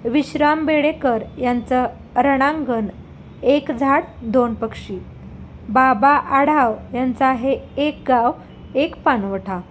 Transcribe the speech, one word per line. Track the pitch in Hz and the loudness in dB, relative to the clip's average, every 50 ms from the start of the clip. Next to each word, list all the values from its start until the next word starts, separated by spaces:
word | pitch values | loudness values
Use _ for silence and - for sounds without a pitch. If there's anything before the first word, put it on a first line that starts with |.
| - | -4
विश्राम | 247 233 302 285 - - 285 294 294 302 311 311 | 0 0 0 -2 -2 -2 0 2 2 2 2 0
बेडेकर | 285 311 302 285 302 311 311 - 262 233 220 214 - - - | 0 2 2 2 0 -2 0 0 0 0 0 -4 -8 -8 -4
यांचं | 247 247 247 240 233 - 254 254 254 240 - - - - - | -2 0 0 -2 -2 0 0 0 0 -2 -4 -10 -20 -4 0
रणांगण, | 247 254 285 277 262 269 277 311 320 285 240 240 226 214 185 - - - - - - - - - - - | 2 2 2 4 4 2 2 0 -2 -2 -2 -2 -2 -2 -4 -8 -12 -20 -20 -20 -20 -20 -20 -16 -2 2
एक | 240 285 294 285 - | 2 2 2 2 -2
झाड | 262 226 277 269 277 311 339 - - - 247 | -4 -2 0 2 2 2 0 -4 -14 -12 -8
दोन | 226 214 262 240 233 220 | 0 2 2 2 2 -2
पक्षी. | - 226 220 - - - - 202 180 - - - - - - - - - - - - - - | -4 -6 -6 -6 -10 -10 -10 -10 -10 -10 -14 -18 -18 -18 -18 -16 -16 -18 -18 -18 -16 -10 0
बाबा | 208 254 262 262 254 202 262 277 | 2 4 4 4 4 4 6 4
आढाव | 294 285 - - 277 269 285 294 302 302 262 226 214 214 - - - | 4 4 2 2 2 2 4 4 4 4 2 2 0 -4 -8 -8 -4
यांचं | 240 262 254 240 - 269 | -2 -2 -2 0 2 2
आहे | 262 262 233 233 269 269 - - - - | 2 2 0 0 -2 -2 -2 -4 -10 -4
एक | - 285 302 294 - - | -2 -2 -2 -2 -4 0
गाव | - 254 240 226 247 349 - - - - - - - - | 2 2 4 4 2 0 -2 -12 -20 -20 -20 -20 -4 -2
एक | 254 294 349 - - - | -2 -2 -2 -4 -2 0
पानवठा. | 330 262 220 196 196 196 190 190 196 190 175 180 - | 0 2 2 -2 -4 -6 -6 -6 -6 -8 -8 -8 -12